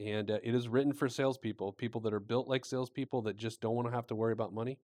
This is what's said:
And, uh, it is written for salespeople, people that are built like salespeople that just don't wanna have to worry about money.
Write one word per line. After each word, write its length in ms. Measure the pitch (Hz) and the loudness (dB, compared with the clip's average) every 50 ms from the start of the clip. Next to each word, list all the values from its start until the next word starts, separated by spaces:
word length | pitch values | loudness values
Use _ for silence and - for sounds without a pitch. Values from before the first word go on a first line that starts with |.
And, 280 | 104 107 104 107 104 104 | -6 -2 -2 -2 0 0
uh, 80 | 107 104 | 0 0
it 120 | - 117 120 | 2 2 2
is 140 | 123 120 117 | 2 2 4
written 240 | 113 131 139 143 139 | 4 4 4 4 2
for 140 | - 147 123 | 2 0 0
salespeople, 680 | - - 135 135 127 - - 110 107 - 101 101 101 | 2 2 2 2 2 0 -2 -4 -2 -2 -4 -4 -4
people 260 | - 123 117 120 117 | -4 -4 -4 -2 -2
that 140 | 110 110 107 | 0 0 0
are 60 | 104 | 0
built 280 | 104 110 117 127 - 127 | 0 0 0 0 2 0
like 160 | 131 127 - | 0 -2 -2
salespeople 580 | - 135 127 127 123 - 143 131 - - 127 | -2 -2 -2 -2 -2 -4 -6 -4 -2 0 0
that 140 | 107 107 98 | 0 0 -2
just 240 | 101 113 113 110 - | -2 -4 -6 -4 -2
don't 160 | - 110 117 | -2 0 0
wanna 160 | 120 120 117 | 0 0 0
have 140 | 123 120 117 | -2 -2 -2
to 80 | - 120 | -2 -2
worry 180 | 107 113 113 | 2 2 2
about 220 | 110 110 113 90 98 | 2 2 0 -2 -4
money. 240 | 110 117 127 135 - | -4 -4 -4 -6 -8